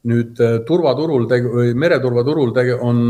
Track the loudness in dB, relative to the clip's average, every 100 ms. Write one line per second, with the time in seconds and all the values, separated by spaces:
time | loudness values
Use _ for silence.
0 | 0 -2 -2 0 0 0 0 0 0 0
1 | 0 0 0 0 0 0 0 0 0 0
2 | 0 0 0 0 0 0 0 0 0 2